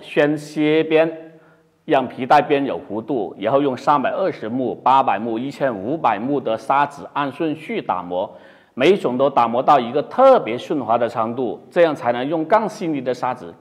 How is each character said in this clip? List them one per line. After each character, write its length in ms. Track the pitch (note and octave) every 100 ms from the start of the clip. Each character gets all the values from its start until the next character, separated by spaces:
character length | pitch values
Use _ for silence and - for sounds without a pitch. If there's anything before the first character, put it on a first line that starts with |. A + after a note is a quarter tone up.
先 340 | - E3 D3
切 480 | D3+ D3+ D#3+ D3+ D#3
边， 260 | D#3 D#3 E3 - - - _ _ _ _
让 220 | - C#3+ B2+
皮 200 | - B2+
带 160 | D3+
边 220 | C#3 C#3
有 160 | C3+ E2+
弧 220 | - G#2
度， 320 | A#2+ C3 F2 -
然 140 | G2+
后 80 | C#3
用 160 | C#3+ A#2+
三 240 | - C#3+
百 100 | G#2
二 200 | - F#3
十 180 | - A2
目、 260 | B2+ A#2+
八 280 | E2+ B2 C3+
百 160 | B2 G2+
目、 200 | A#2 A2+
一 120 | C#3
千 240 | - C#3
五 220 | G#2 G#2 D#3+
百 220 | C#3 G2+
目 220 | B2+ C#3+
的 160 | A2+ A2
砂 280 | - C#3
纸 180 | C#3+ - F#2
按 180 | C#3+ C#3+
顺 240 | B2+ D#3+
序 260 | D3 - G#3+
打 220 | A#2+ F2+
磨， 280 | F2 F2+ G#2 - - - _
每 220 | - D3 G3
种 200 | C#3+ B2+
都 140 | C#3
打 180 | C#3 A#2
磨 140 | A#2
到 160 | D3+ C#3+
一 140 | A#2
个 100 | C#3+
特 360 | - - C4+ A#3
别 180 | A2 B2
顺 260 | - D#3
滑 140 | A2 A#2+
的 100 | A#2
程 260 | A#2+ A2+
度， 300 | A#2+ A#2+ - -
这 120 | F3
样 120 | E3
才 180 | C#3+ A#2
能 140 | A#2+ C3+
用 160 | E3
更 240 | D#3+ A3 G#3+
细 180 | - F3
腻 140 | C#3+
的 140 | B2+
砂 180 | B2 B2+
纸 200 | B2 E2+ E2